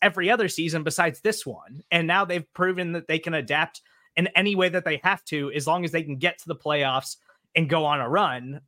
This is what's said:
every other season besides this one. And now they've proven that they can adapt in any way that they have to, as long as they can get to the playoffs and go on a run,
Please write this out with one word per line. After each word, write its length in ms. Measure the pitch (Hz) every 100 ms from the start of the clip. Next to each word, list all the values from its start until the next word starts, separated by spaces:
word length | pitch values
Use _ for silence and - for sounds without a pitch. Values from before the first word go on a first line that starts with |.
every 280 | 196 185 180
other 180 | 233 190
season 340 | - 165 160
besides 400 | 156 165 170 139
this 240 | 220 220 -
one. 360 | - 92 139 -
And 160 | 170 165
now 200 | 185 185
they've 260 | 180 -
proven 400 | - 180 180 175
that 160 | 170 160
they 100 | 160
can 140 | 170
adapt 480 | 156 127 147 160 - - _ _
in 120 | - 175
any 260 | 175 202
way 140 | 196 180
that 160 | 180
they 160 | 165 147
have 200 | 185 190 -
to, 240 | 151 143
as 140 | 139 139
long 200 | 175 170
as 60 |
they 100 | 165
can 140 | 147 135
get 220 | 175 -
to 80 | 165
the 60 |
playoffs 640 | 160 151 147 135 131 - - _ _ _
and 140 | 165 156
go 180 | 165 151
on 160 | 147
a 60 | 123
run, 500 | 175 185 127 127 143